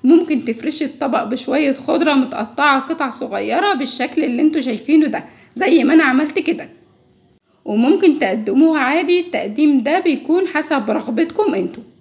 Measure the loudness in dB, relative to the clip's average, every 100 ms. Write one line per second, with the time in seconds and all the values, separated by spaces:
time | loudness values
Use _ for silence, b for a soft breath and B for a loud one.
0 | 6 4 4 -2 -4 -6 -6 -4 -6 -4
1 | -2 -2 -2 -6 -2 0 0 -2 -2 0
2 | 2 0 -2 -6 -8 0 2 2 -2 -6
3 | -6 -6 -8 -6 -2 0 0 -2 -4 -4
4 | -4 -2 -2 2 2 2 -2 -4 -2 0
5 | 0 -4 B B B -4 2 4 6 4
6 | 4 2 0 -2 -2 -4 -8 -20 _ _
7 | _ _ _ _ _ _ -4 0 2 4
8 | 4 2 0 0 0 4 4 4 0 0
9 | 2 0 0 -6 -4 2 4 4 2 0
10 | 0 -2 0 0 0 -4 -2 -2 0 -4
11 | -2 -2 -2 0 0 0 -4 -8 -20 _